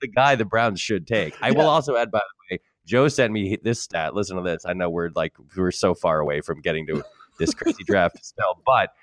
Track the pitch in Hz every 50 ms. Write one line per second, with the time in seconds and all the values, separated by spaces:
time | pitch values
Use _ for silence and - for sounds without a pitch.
0 | 139 120 98 123 135 143 139 117 110 92 110 113 117 117 98 87 - - 107 92
1 | 80 - 117 107 87 76 - - - 123 113 151 156 156 147 160 135 147 127 117
2 | 120 110 98 107 101 98 - _ _ - 92 87 _ _ _ _ _ - 107 127
3 | 139 147 - - 123 110 110 107 98 95 104 - - 113 117 - - - 90 82
4 | 78 76 67 101 101 92 92 92 90 90 82 82 - 87 90 92 87 85 82 85
5 | 85 85 78 85 80 82 _ _ - _ - 92 92 90 - - - 95 85 -
6 | - 85 78 78 76 76 73 76 - - 80 76 76 85 80 80 78 73 78 73
7 | - - _ _ - _ _ - 80 - - - - 339 - - 92 - 101 95
8 | 87 85 - - - - - - 107 92 92 - - 131 131 113 95 - _ _